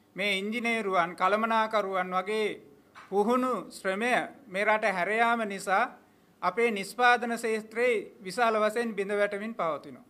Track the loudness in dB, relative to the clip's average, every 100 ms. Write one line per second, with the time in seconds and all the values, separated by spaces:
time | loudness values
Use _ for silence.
0 | _ -4 -2 0 -2 -2 -2 -2 0 2
1 | 0 2 2 2 2 2 2 0 0 -2
2 | -2 -2 -2 -2 -2 -4 -14 -20 _ -20
3 | -2 0 2 2 0 -4 -6 -8 -4 -2
4 | 0 0 -2 -10 -10 -2 2 2 2 0
5 | 0 2 2 2 -2 -6 0 0 0 -6
6 | _ _ _ -4 -2 2 0 0 -6 2
7 | 4 4 2 -4 -2 -4 -4 0 2 2
8 | -2 -12 -8 0 2 4 2 0 -4 -4
9 | -2 0 0 -2 -8 -4 -4 -4 -8 -18